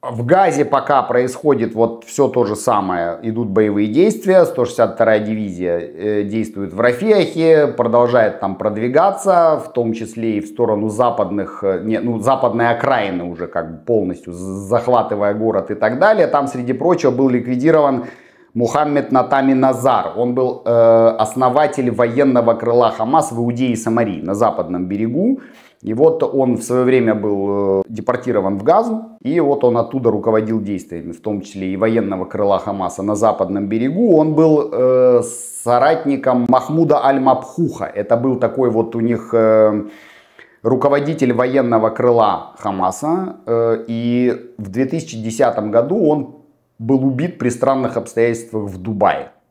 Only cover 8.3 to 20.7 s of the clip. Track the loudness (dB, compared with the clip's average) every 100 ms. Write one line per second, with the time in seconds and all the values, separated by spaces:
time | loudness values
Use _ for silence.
8.3 | 0 -6 -2 -4 -2 0 2 2 0 2
9.3 | 4 4 2 -2 -4 -2 -4 -8 -6 -2
10.3 | -2 -4 -2 0 0 -2 0 0 2 -2
11.3 | -2 -6 -6 -4 -2 -2 -2 -2 -2 0
12.3 | 0 0 0 0 0 0 0 -2 -4 -8
13.3 | -10 -8 -6 -8 -10 -2 0 0 -6 -10
14.3 | -12 -10 -10 -2 -2 2 0 0 -2 -2
15.3 | 0 0 -2 -4 -2 -2 2 2 4 2
16.3 | 2 -2 -6 -6 -2 0 2 0 2 2
17.3 | 2 -2 0 2 4 2 0 -6 -16 _
18.3 | _ _ -2 0 0 0 0 0 0 2
19.3 | 2 2 2 2 2 2 0 -2 -2 -2
20.3 | 0 -2 -2 0